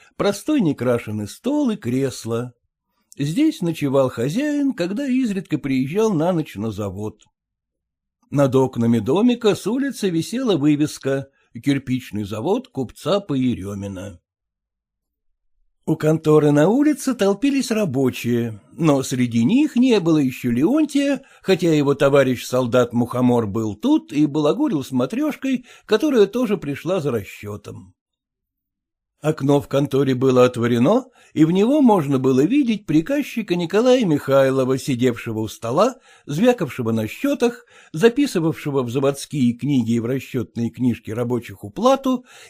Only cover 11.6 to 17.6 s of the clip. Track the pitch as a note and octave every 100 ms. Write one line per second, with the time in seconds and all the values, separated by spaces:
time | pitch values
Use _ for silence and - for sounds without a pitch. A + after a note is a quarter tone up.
11.6 | C#3+ C#3 B2 B2+ - G#2 F#2+ G#2+ D3 B3
12.6 | - C#3 A#2+ - C#3+ G3 G3 C3+ B2+ F#2
13.6 | G2 G2+ G2 F#2+ F2+ F2 _ _ _ _
14.6 | _ _ _ _ _ _ _ _ _ _
15.6 | _ _ - D#3 D3+ D#3+ D3+ D3+ D3 D3
16.6 | D#3+ B3 D4 - C4+ B3 G3 G3+ C#4 C#4